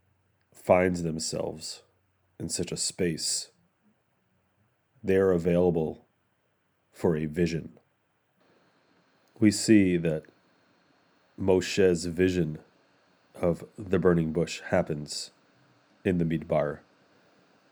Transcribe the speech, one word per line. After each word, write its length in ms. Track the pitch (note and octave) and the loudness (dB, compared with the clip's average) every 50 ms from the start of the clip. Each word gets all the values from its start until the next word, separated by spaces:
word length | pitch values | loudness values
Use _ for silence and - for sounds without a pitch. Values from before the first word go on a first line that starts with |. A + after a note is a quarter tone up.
| _ _ _ _ _ _ _ _ _ _ _ | _ _ _ _ _ _ _ _ _ _ _
finds 480 | - - - G2 F#2 F#2 F#2 F2+ F2 E2+ | -4 2 2 4 4 4 2 0 -2 -4
themselves 800 | E2 D#2+ D#2+ D#2+ - - E2 D#2+ E2 E2 D#2+ - - - - - _ _ _ _ _ _ _ _ _ _ - | -6 -6 -6 -6 -6 -6 -6 -6 -8 -10 -12 -14 -16 -16 -18 -20 _ _ _ _ _ _ _ _ _ _ -12
in 80 | - E2 | -10 -8
such 240 | - - F2+ - | -6 -6 -6 -6
a 60 | - E2 | -6 -6
space, 720 | - - - - G2 F2 E2 D2 - - - - - - _ _ _ _ _ _ _ _ _ _ _ _ _ _ _ _ _ _ _ _ _ _ _ _ _ _ _ _ _ _ - | -6 -6 -4 -4 -2 -2 -2 -4 -4 -6 -6 -6 -8 -12 _ _ _ _ _ _ _ _ _ _ _ _ _ _ _ _ _ _ _ _ _ _ _ _ _ _ _ _ _ _ -2
they 140 | - F#2+ F#2+ | 2 2 4
are 140 | G2 F#2+ | 4 4
available 760 | F#2 E2+ E2 F2 E2+ F2 F2+ F2+ E2 E2 D#2+ D#2 D2+ - _ _ _ _ _ _ _ _ _ _ _ _ _ _ _ _ _ _ _ | 4 2 2 2 2 2 4 2 2 0 -2 -4 -6 -10 _ _ _ _ _ _ _ _ _ _ _ _ _ _ _ _ _ _ _
for 240 | - - G2 E2+ D2+ | -2 0 0 0 0
a 80 | D#2+ | -2
vision. 480 | D#2 D2 F2 F2 D#2+ E2 D#2+ D2 - - - _ _ _ _ _ _ _ _ _ _ _ _ _ _ _ _ _ _ _ _ _ _ _ _ _ _ _ _ _ _ _ - | -4 -2 0 0 0 0 -4 -8 -10 -18 -20 _ _ _ _ _ _ _ _ _ _ _ _ _ _ _ _ _ _ _ _ _ _ _ _ _ _ _ _ _ _ _ 2
We 120 | A2 G#2+ | 2 2
see 480 | G2+ - - - A2 G#2 G2 F#2 F2+ F2 | 2 2 4 6 6 6 6 4 2 0
that 280 | E2 E2+ D#2 D#2 - - _ _ _ _ _ _ _ _ _ _ _ _ _ _ _ _ _ _ _ _ _ - | 0 -2 -2 -4 -6 -10 _ _ _ _ _ _ _ _ _ _ _ _ _ _ _ _ _ _ _ _ _ -4
Moshe's 680 | F#2+ F#2+ F#2+ F#2 F2 - - - G2 F#2 F2+ E2+ F2 | 0 2 2 2 2 0 0 2 4 4 4 2 -2
vision 540 | F2+ E2+ E2 F#2 F#2+ F2+ F2+ E2+ D#2 D#2 D#2 - _ _ _ _ _ _ _ _ _ _ _ _ _ - | -4 -2 0 2 2 2 0 -2 -2 -4 -8 -14 _ _ _ _ _ _ _ _ _ _ _ _ _ -8
of 320 | - - F2 E2 - - - _ | -4 -2 -2 -2 -2 -6 -14 _
the 220 | - G#2 F#2+ F#2 F#2 | -16 -8 -2 0 2
burning 340 | E2 F#2 F2 E2+ E2 D#2+ | 4 4 4 4 2 0
bush 300 | D#2 E2 E2 - - - - - | -2 -2 -4 -4 -6 -10 -6 -2
happens 640 | - F#2 E2+ - E2 D2 D2 C#2+ - - - - _ _ _ _ _ _ _ _ _ _ _ _ _ _ - | -2 0 0 -2 -4 -8 -8 -10 -10 -12 -12 -14 _ _ _ _ _ _ _ _ _ _ _ _ _ _ -2
in 140 | G2+ F#2 F2 | -2 0 0
the 60 | E2+ | 0
Midbar. 560 | E2 E2 D#2+ - - D#2+ D2+ D2 D2 D2 - - _ _ _ _ _ _ _ _ _ _ _ _ _ _ _ _ _ | -2 -2 -4 -4 -2 -2 0 0 -2 -4 -8 -14 _ _ _ _ _ _ _ _ _ _ _ _ _ _ _ _ _